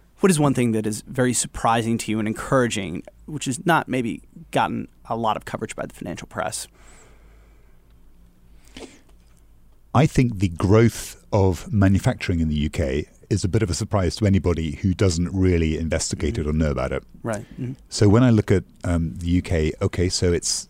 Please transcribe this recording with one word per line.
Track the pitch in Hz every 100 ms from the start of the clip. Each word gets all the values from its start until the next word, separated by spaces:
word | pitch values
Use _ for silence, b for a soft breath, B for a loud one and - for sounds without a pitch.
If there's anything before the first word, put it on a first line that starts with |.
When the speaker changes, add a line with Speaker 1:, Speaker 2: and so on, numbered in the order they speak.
| B -
Speaker 1:
what | 196
is | 156
one | 147
thing | 127 120
that | 110 107
is | 104
very | - - 127
surprising | 113 - - 120 117 113 117
to | -
you | 110
and | 107
encouraging, | 110 - 135 120 110 95 85 - - -
which | 151 -
has | 123 170
not | 156 -
maybe | 127 117 80 - - 165
gotten | 139 98 113 - _ -
a | 113
lot | 113 104
of | -
coverage | - 110 -
by | -
the |
financial | - 95 - -
press? | - 80 - - b b b b b b b b b b b _ - - - - _ - - B B B B B - - _ - - - _ _
Speaker 2:
I | - 156
think | - 123 98
the | 98
growth | 82 92 110 117 - - - -
of | 104 95 85 -
manufacturing | 107 95 95 131 - - 85
in | 80
the | 76
U | 73
K | - 71 69 - - -
is | 101
a | 98
bit | 107
of | 104
a |
surprise | 85 107 104 87 -
to | 104
anybody | 98 90 80 80 71
who | 98
doesn't | 87 98 82 87
really | 92 92 85 80 78
investigate | 80 82 - 95 76 78
it | 76
or |
know | 78 78
about | 65 65
it. | 67 - -
Speaker 1:
Right. | 117 104 120
Mm-hmm. | - 123 135 -
Speaker 2:
So | - 104
when | 107
I | 127
look | 110 -
at, | 95 - -
um, | - 85 82 -
the | 85
U | 87
K, | - 85 78 -
okay, | 95 - 92
so | - 90
it's | 85 - - -